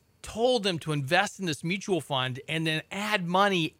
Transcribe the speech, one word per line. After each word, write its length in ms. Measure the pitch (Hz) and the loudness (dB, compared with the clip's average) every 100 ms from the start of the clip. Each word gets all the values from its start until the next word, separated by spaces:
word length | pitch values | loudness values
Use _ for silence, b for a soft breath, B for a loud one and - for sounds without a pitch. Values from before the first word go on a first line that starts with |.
| _ _ | _ _
told 420 | - 214 247 247 | -10 0 2 2
them 160 | 196 165 | 0 -2
to 140 | 156 | -2
invest 460 | 147 135 175 196 - | -4 2 2 0 -2
in 80 | 185 | -4
this 180 | 143 165 | -4 -4
mutual 340 | 196 196 175 | -4 0 -2
fund 400 | - 135 127 127 - | 0 -2 -2 -4 -6
and 180 | 160 160 | -2 0
then 160 | 156 - | -2 -4
add 360 | 190 214 214 170 | -6 -2 0 2
money 480 | 185 202 185 156 | 4 4 4 -2